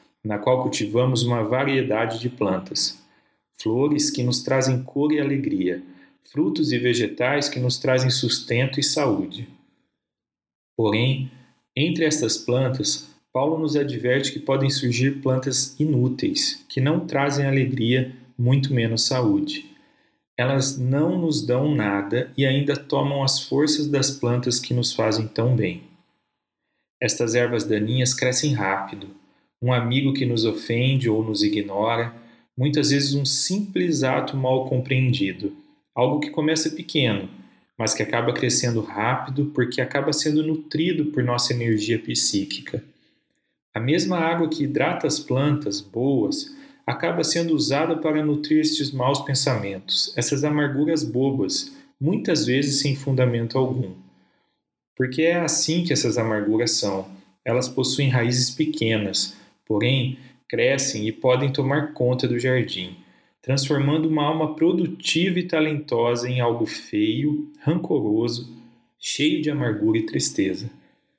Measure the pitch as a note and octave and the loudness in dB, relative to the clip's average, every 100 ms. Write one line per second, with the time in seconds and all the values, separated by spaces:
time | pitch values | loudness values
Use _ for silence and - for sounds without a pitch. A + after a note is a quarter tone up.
0 | _ _ G#2+ G#2 B2+ B2+ B2+ - G#2 A2+ | _ _ -6 -2 0 2 0 -4 -2 0
1 | B2+ A#2+ A#2+ A#2+ G#2+ B2+ C#3 C3+ A2+ G#2+ | 2 2 0 0 0 0 0 0 0 0
2 | A2+ A2+ B2 - G2+ F#2 - - - - | -2 -4 -6 -2 -2 -2 -4 -4 -4 -6
3 | _ _ _ _ _ - A2 A#2 D3 D3 | _ _ _ _ _ -8 -2 0 0 0
4 | - - B2 B2 - C3+ B2+ B2+ - C#3 | 0 -2 0 0 0 0 2 0 -2 -2
5 | D3+ D3+ C#3 C3+ - F#2+ F2+ F2 - - | 0 2 0 -2 -2 -2 -2 -4 -8 -20
6 | - _ - C#3+ F3+ - C#3+ B2 B2 A#2 | -20 _ -6 -2 0 2 0 2 2 2
7 | G#2+ - B2 C#3+ C3+ B2+ B2 B2+ C3 B2+ | 0 0 0 0 -2 -2 -2 0 2 2
8 | B2+ - A#2+ - - A#2+ C3 - C#3 D3+ | 2 2 0 -2 -2 0 0 0 0 2
9 | C3+ G2 F#2 - A#2 - _ _ _ _ | 2 0 -2 -8 -14 -18 _ _ _ _
10 | _ _ _ _ _ _ _ - A2 A2 | _ _ _ _ _ _ _ -2 0 2
11 | C3 C#3 C3+ - - _ _ B2+ D#3+ F3 | 0 0 -4 -12 -20 _ _ -2 -2 2
12 | D#3+ D3+ A2 - - B2+ C3 C3 D3+ - | 0 2 0 -2 0 0 0 -2 -2 -4
13 | - - _ C3 C#3+ D#3 D#3 C#3+ C3 A#2+ | -8 -20 _ -2 0 0 0 0 -2 -2
14 | B2 C3+ C3+ - - C3+ C3+ C3+ B2 A#2 | 0 0 0 -4 -2 0 2 0 0 2
15 | C3+ C#3 C3+ B2+ C3+ B2 - - D3+ B2+ | 0 0 0 0 0 0 -2 0 0 2
16 | B2+ B2+ - - - - - - C3+ E3+ | 2 0 -2 0 -2 -4 -8 -2 0 0
17 | - C#3 C#3+ C#3 C#3 C3+ B2 B2 A2+ B2+ | -2 -2 0 0 2 2 2 0 2 2
18 | B2+ - - - A#2+ C#3 C3+ B2+ A2+ A2+ | 0 -6 -12 -2 2 4 4 2 2 0
19 | - B2+ A2+ G2+ - - - - _ _ | 0 2 2 2 0 -6 -12 -20 _ _
20 | _ _ _ - B2+ C3+ C#3 C3+ B2+ C#3 | _ _ _ -2 0 2 0 0 0 2
21 | E3 F#3 E3 C3+ A2+ B2 D3+ C#3 G#2 G2+ | 2 2 0 0 0 2 2 2 2 0
22 | G2+ A#2+ - - C3+ C3+ C#3+ C#3 - C#3 | 0 -2 -2 0 2 2 0 -2 -2 0
23 | C#3 C#3 C3+ - - C3+ D3+ D3+ D3 C#3+ | 0 0 0 0 0 2 2 2 0 0
24 | C3+ - A#2+ B2 B2 A#2 - B2 A#2 - | 0 0 0 0 0 -2 0 -2 0 0
25 | A2 A2 A2 - A#2+ A#2+ F#2+ F2 - _ | 0 0 -2 0 2 2 0 -4 -12 _
26 | _ _ _ _ _ _ _ _ _ - | _ _ _ _ _ _ _ _ _ -6
27 | A#2 - A#2 A#2+ A#2+ A#2+ G#2 G#2+ G#2+ B2+ | -4 0 0 2 2 0 0 0 2 2
28 | B2 - B2+ B2 D3+ A#2+ F#2+ F#2+ - G2+ | 2 0 0 0 0 0 0 -2 -4 -10
29 | G2 - _ _ _ _ A#2+ B2 A#2 C3 | -16 -20 _ _ _ _ 0 0 2 2
30 | C3+ - B2 A2+ A2+ G#2+ - A#2 B2+ C3+ | 2 0 0 0 0 -2 -2 0 2 2
31 | A2+ A2 A2 G2+ G#2 G#2 G2 G2 A2 A#2 | 2 0 0 0 0 0 -2 -2 0 0
32 | A#2 - - - _ - C#3+ D3 B2 C#3 | -4 -8 -20 -20 _ -4 0 2 2 2
33 | C#3 C#3 C3+ - - G3 G3+ F#3 F3+ C#3+ | 0 2 2 4 2 0 0 0 0 2
34 | C3 C#3+ - C3+ B2+ C3 - B2+ B2 C3 | 2 0 0 -2 2 2 2 -2 0 2
35 | B2+ G2+ F#2+ F2+ G2+ - - _ - A#2+ | 2 2 0 -2 -6 -8 -20 _ -8 0
36 | B2+ D3 - - D3+ D#3 D#3+ - - D#3 | 2 2 -2 -2 0 0 0 -4 -4 0
37 | B2 G2 F#2 - - _ _ - A2 - | 2 0 -4 -14 -20 _ _ -4 -2 -2
38 | G#2+ A#2 B2 A#2 B2 - A#2+ A2+ G#2 G#2 | -2 0 0 0 0 0 0 -2 -2 -2
39 | A2+ B2+ - C3+ C#3 - B2 - B2 C#3 | -2 -2 -2 -4 -2 0 0 0 -2 -2
40 | C#3+ C#3+ D#3 D3+ D#3 D#3+ - D3+ F3 E3 | 0 0 0 0 0 -2 -4 -2 0 0
41 | D3 C3+ B2 A#2+ - B2 A#2 A2 G#2 A2+ | -2 0 0 0 0 0 0 0 0 -2
42 | - A#2+ - G2+ F#2+ - - - - _ | -2 -2 0 0 -2 -6 -10 -10 -12 _
43 | _ _ _ _ _ _ _ A#2 A#2+ E3+ | _ _ _ _ _ _ _ -6 0 0
44 | F#3+ F3+ E3 E3+ D#3+ D#3+ C3 - D3 F3+ | 2 0 0 0 0 -2 -2 0 0 0
45 | C#3+ - - B2+ C#3+ D3 G#2 G2 - A#2 | 0 -2 0 0 2 0 -2 -6 -6 -2
46 | C3+ C3+ G2+ - - - - - - - | 0 2 0 -2 -8 -14 -20 -10 -6 -2
47 | E3+ E3+ D#3+ E3+ E3+ D3+ A#2 C#3 E3 D#3 | -2 0 0 0 2 0 2 0 0 0
48 | D#3 D3+ D3+ D3 - D#3 D#3 - C3 C3 | 0 0 2 0 2 2 2 0 -2 0
49 | B2+ C#3 - C3 C#3+ A2+ G2 F#2+ - - | 0 0 0 0 2 0 -2 -8 -4 -2
50 | - - C3 C#3 D3+ D3+ C#3 C3 D3+ D#3+ | -2 0 0 2 0 2 0 0 2 0
51 | A#2+ A#2+ C#3 C3 F#2+ - - - - - | 0 0 2 2 -2 -2 -6 -12 -20 -4
52 | C#3+ G3+ - D#3 A#2+ C3 C#3+ C3 D3 C3+ | 0 0 0 0 2 0 2 0 0 -2
53 | - B2+ B2+ A#2 A#2 C3+ B2+ B2+ F#2+ - | 0 2 2 2 0 0 0 0 -4 -8
54 | - _ _ _ _ _ _ _ _ - | -20 _ _ _ _ _ _ _ _ -4
55 | B2+ B2+ D#3+ E3+ D#3+ - - E3+ F3 C3 | -2 2 2 2 0 0 0 0 0 0
56 | A#2+ A2 A2 G#2+ G#2 A2 A#2+ - G#2 F#2+ | 0 0 0 0 0 2 2 0 0 -2
57 | F#2+ - - _ B2+ B2 B2+ - B2 - | -6 -14 -20 _ -2 -2 0 0 0 2
58 | C3+ B2 A#2 B2+ B2 - D3+ - A2+ A2 | 2 2 2 2 0 0 -2 0 0 0
59 | G2+ F#2+ - - - _ - G#2 A#2+ C3+ | 0 -2 -4 -8 -20 _ -4 0 2 0
60 | B2+ B2+ - - - A#2 B2 C3+ C3+ A2 | 0 -6 -14 -20 -6 0 2 2 -2 -2
61 | G#2+ A2 B2+ B2+ C#3 C3+ C3 D3 D3 - | -4 0 2 2 2 0 0 0 -2 0
62 | B2 B2 A#2+ A#2+ B2+ B2+ G#2 F#2+ F2+ F#2 | 0 0 0 0 0 0 0 -6 -10 -12
63 | - _ _ _ - C#3 - D3 C#3 D#3 | -20 _ _ _ -4 0 0 2 2 2
64 | D#3+ D3+ D3 D#3+ D3+ - D#3+ F3+ F3+ - | 2 2 0 0 -2 2 2 2 0 -4
65 | - D#3+ F#3+ F3+ F3 D#3+ D#3 D3 - D#3+ | -2 0 0 0 0 0 0 -2 -2 0
66 | A#2+ A#2+ B2 B2+ A#2+ A#2 A2 - - G#2 | 2 0 -2 0 0 0 -2 -4 -4 0
67 | A2 A#2+ D3 D3+ - - C#3 F3 - D3+ | 2 2 0 -2 -4 -4 -2 0 0 0
68 | G#2+ A2 A#2 A#2 - - - _ _ _ | 0 0 0 -4 -8 -18 -20 _ _ _
69 | - - D3+ - D3+ C3+ B2 G#2 A2 A2+ | -6 -2 0 0 0 0 0 0 2 2
70 | A2+ C#3 - - F#2+ F#2 A2+ - _ _ | 0 -2 -2 0 -2 -2 -8 -14 _ _
71 | _ | _